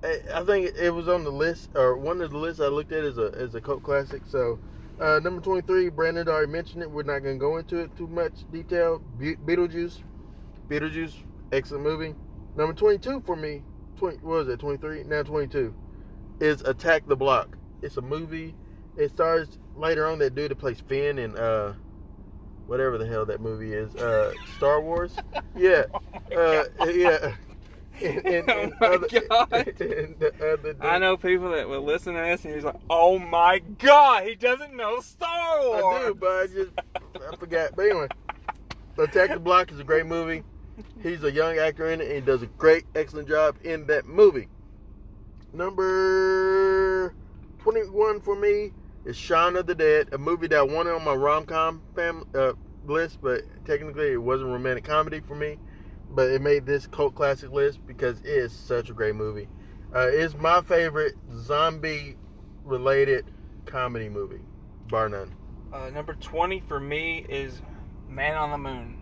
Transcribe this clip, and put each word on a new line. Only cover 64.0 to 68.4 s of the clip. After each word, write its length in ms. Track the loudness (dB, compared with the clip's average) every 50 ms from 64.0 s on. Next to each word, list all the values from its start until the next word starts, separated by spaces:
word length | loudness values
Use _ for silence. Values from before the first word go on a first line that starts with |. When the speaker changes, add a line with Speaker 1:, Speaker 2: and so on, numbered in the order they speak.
| -8 -6
Speaker 1:
movie, 320 | -6 -8 -8 -8 -10 -14 -16 -18 -18 -20 -20 -20 -20 -18 -10 -4
bar 200 | 0 0 0 0
none. 240 | -2 -6 -10 -10 -14 -16 -16 -16 -16 -16 -16 -14 -12
Speaker 2:
Uh, 160 | -12 -12 -10
number 240 | -10 -10 -10 -10 -10
twenty 440 | -12 -12 -8 0 0 0 0 0 -4
for 180 | -6 -6 -6 -6
me 460 | -6 -4 -6 -4 -4 -4 -6 -6 -8 -8
is 320 | -8 -8 -8 -8 -10 -14 -14 -14 -14 -14 -16 -16 -16 -16 -16 -14
Man 260 | -8 -4 -2 -2 -2
on 140 | -2